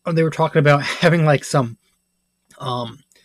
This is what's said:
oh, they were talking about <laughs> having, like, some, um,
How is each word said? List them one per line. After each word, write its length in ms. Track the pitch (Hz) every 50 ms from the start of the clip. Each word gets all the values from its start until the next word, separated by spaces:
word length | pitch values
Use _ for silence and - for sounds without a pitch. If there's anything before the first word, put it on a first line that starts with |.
| _
oh, 80 | 175
they 100 | 165 165
were 80 | 165 160
talking 300 | - - 160 151 - 165
about 220 | 147 147 143 143
<laughs> 180 | 135 - - -
having, 240 | - 170 165 170 156
like, 200 | 151 143 131 -
some, 340 | - - 147 127 117 117 - _ _ _ _ _ _ _ _ _ _ _ _ _ _ _ -
um, 420 | - 135 123 123 120 117 - - _ _ _ _ _